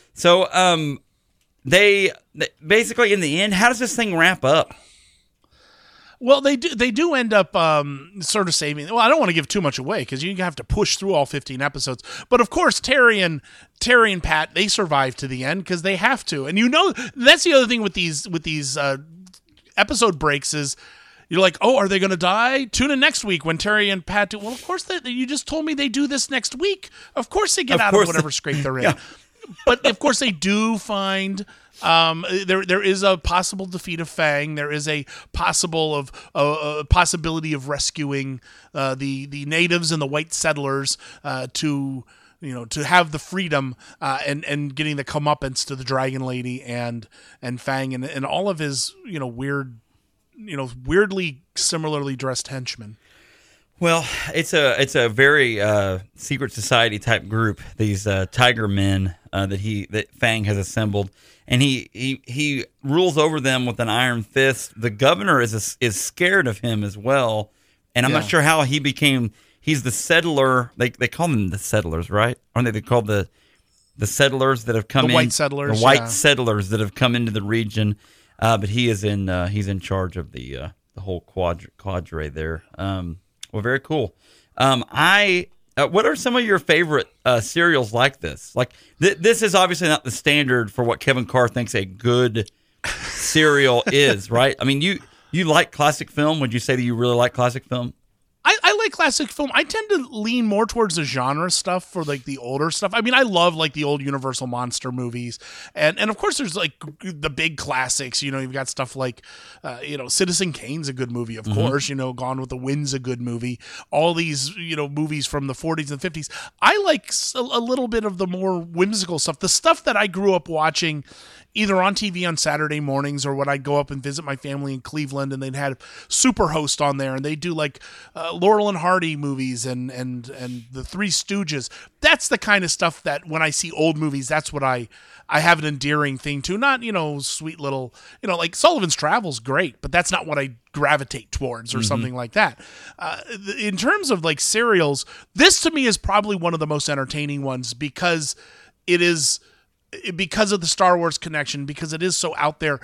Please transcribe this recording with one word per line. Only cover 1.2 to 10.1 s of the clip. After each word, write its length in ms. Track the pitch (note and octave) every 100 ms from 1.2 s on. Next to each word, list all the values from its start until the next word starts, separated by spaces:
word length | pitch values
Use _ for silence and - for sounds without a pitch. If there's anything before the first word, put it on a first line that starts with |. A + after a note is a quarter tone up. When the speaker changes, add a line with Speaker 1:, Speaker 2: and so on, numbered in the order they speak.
| _ _ _ _
Speaker 1:
they, 460 | C3 F3 G#3 G3+ F#3 - _
they 140 | C#3+ - _ D3+
basically 460 | G#3+ A#3 A#3 A3
in 80 | G3+
the 200 | D#3 D#3+
end, 140 | G#3
how 140 | F#3+ A#3+
does 100 | A#3+
this 160 | B3
thing 220 | - A3 E3+
wrap 280 | E3 F#3
up? 300 | C3 D#3 - - _ _ _ _ _ _ _ _ _ _ _ _ - -
Speaker 2:
Well, 200 | B3+ C#4
they 160 | C#4 C#4
do. 180 | E4
They 160 | A#3 B3
do 240 | A3+ E4+
end 180 | C#4 A#3
up, 220 | G#3 E3+
um, 600 | F#3+ D#3+ D3+ C#3+ C#3 D#3+ G3+
sort 260 | D#3+ G#3+ F3+
of 60 | D#3
saving. 300 | D3 D3 D3+
Well, 100 | A#3
I 100 | A3+
don't 120 | D#4+
wanna 120 | G#3
give 140 | D#3+ C#3
too 140 | G#3
much 180 | D3+ C3
away 260 | C3+ G#3
'cause 200 | -